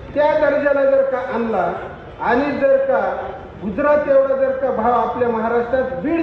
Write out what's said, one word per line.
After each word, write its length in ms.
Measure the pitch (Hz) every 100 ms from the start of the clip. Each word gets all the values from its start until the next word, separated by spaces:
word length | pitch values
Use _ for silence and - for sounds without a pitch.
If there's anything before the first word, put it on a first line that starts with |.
| -
त्या 180 | 277 302 302
दर्जाला 460 | 294 277 285 277 269
जर 120 | 269
का 160 | 269 254 -
आणला 380 | 226 233 202 175 - - - - -
आणि 360 | 190 247 285 240
जर 180 | 269 523
का 540 | 539 214 196 - - - - -
गुजरात 460 | 185 190 294 294 285
एवढा 260 | 269 269
जर 160 | 262 262
का 200 | - 262
भाव 220 | 208 233
आपल्या 360 | 247 - 247 240
महाराष्ट्रात 540 | 220 226 240 - 262
बीड 380 | - - 285 330